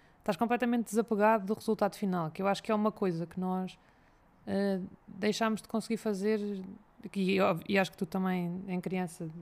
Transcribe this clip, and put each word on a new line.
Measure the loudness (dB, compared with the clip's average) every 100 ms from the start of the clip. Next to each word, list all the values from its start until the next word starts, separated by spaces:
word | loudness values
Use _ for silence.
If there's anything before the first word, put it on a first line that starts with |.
| -20 _
Estás | -4 0
completamente | 2 2 2 0 0
desapegado | 0 0 4 6 4 2
do | -4
resultado | 0 2 0 0
final, | -2 0 -2
que | 0
eu | 0
acho | 0
que | 0
é | 2
uma | 2
coisa | 2 0 0 -4
que | -4
nós, | -2 -2 -4 -8 _ _ _ _ _ _ -4
eh, | 0 2 0 -4 -12 -16
deixámos | -2 0 2 2 0
de | -2
conseguir | -4 -2 -2
fazer, | -2 0 2 0 0 -6 -8 -14 -20 -16 -8
que, | 0
e, | 2 4
ob-, | 4 2 0
e | 2
acho | 2
que | -2
tu | -4
também, | -2 0 0 -2 -4 -4
em | -4
criança, | -2 -2 -4 -6 -10 -10